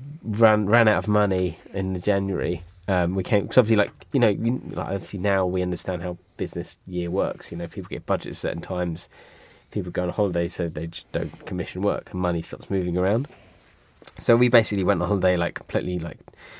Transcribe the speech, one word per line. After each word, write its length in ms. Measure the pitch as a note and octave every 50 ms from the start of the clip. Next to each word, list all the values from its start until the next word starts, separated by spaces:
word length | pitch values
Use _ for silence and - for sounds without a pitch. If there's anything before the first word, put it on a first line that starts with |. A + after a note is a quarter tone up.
| C3 C#3+ D3 D#3+
ran, 440 | - A2+ G#2 G#2 A2+ A2 G#2+ G#2+ G#2
ran 200 | G2 G#2+ A#2+ A2+
out 120 | A2 G#2 F2
of 100 | F#2+ G#2
money 500 | G#2 G#2 G#2 G2 F#2+ F#2 F#2 F2 D#2+ - - -
in 220 | - G2 F#2+ F#2 F#2+
the 60 | F2+
January. 640 | F2+ G#2 G2 G2 G2 G2 F#2 D2 C2 D2+ F2 - - - - - - -
Um, 280 | F#2+ F2+ F2 E2+ F#2
we 60 | F#2+
came, 240 | F#2 - A2+ G2+ G2
'cause 120 | G#2 - C3
obviously, 180 | A2+ G#2+ A2+
like, 160 | G#2 G#2 - - - - -
you 80 | - B2+
know, 80 | A#2+ G#2+
you, 320 | G2+ - A2 A#2 B2 - - -
like, 160 | - - -
obviously 340 | - G2 G2 - - - F#2
now 260 | F#2 G#2 G2 F#2+ F#2
we 160 | F#2 F#2 F#2
understand 400 | F#2 F2+ F2+ E2+ - - F2+ E2+
how 140 | E2+ F2+ F2 - _ _ _
business 420 | - G2 E2 - F2 E2+ - - _ -
year 240 | - F2+ F2 F2 F2
works. 400 | F2 F#2+ F2+ C#2+ - - - -
You 80 | F2 E2+
know, 80 | F2
people 220 | E2 - - F2+ -
get 180 | - - -
budgets 380 | - G2 F2+ - - - - -
at 40 | -
certain 140 | - E3
times. 460 | - - - F3+ F3+ F3 - - - - - - - - - - - - - - _ _
People 220 | - G#2+ F#2 F2+
go 120 | - F2+ F2+
on 40 | F2
holiday, 380 | - - G#2 G2 F2 F2 F2 F2
so 200 | - - F2 E2
they 180 | D#2+ D#2 E2
just 240 | E2 - - - _
don't 340 | - - - D#2+ - - -
commission 360 | - G2 F2+ E2 - - F#2
work, 280 | G2+ G2+ D#2+ - - -
and 80 | - F2+
money 220 | F#2 F2+ F2 E2+
stops 280 | E2 - - - - -
moving 260 | G2 F#2+ F2 F2+ E2+
around. 320 | F2+ F2+ - - A#2 C#3+ - - - - - - _ _ _ _ _ _ _ _ _ - - - -
So 180 | - - A#2
we 120 | A#2+ B2+ B2
basically 360 | B2 A#2 G#2+ - G#2 G2 F#2
went 180 | F#2 G2+ E2
on 60 | F2 F2
holiday, 280 | G#2 F#2+ F2+ F#2 F#2
like, 180 | F2 F2 - -
completely, 440 | - - - - G#2+ - F2 F2+ F2
like, 200 | E2 E2 - - - - - - - - - -